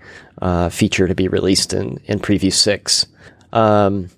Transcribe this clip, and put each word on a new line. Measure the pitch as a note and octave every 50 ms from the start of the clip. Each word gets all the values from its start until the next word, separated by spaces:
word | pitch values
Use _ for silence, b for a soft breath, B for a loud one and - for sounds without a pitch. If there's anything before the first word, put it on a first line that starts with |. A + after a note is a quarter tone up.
| B B B B B B B B
uh, | - F#2 F2 F2 F2 E2+
feature | - - A2 G#2 - - F#2+
to | E2+ F#2
be | F2 F#2
released | F#2 F#2+ F#2+ F#2 F#2 G2 - - - G2
in, | G2+ G2 - - - -
in | - G#2+
Preview | G2 - - G#2 F2+ F#2+ F#2+
six. | - - - G#2+ G2+ F#2 - - - - - - B B B B B B B B -
Um, | A#2 A2 G#2+ G#2+ G#2 G#2 G2 G2+ G2+ F2+ F2+ -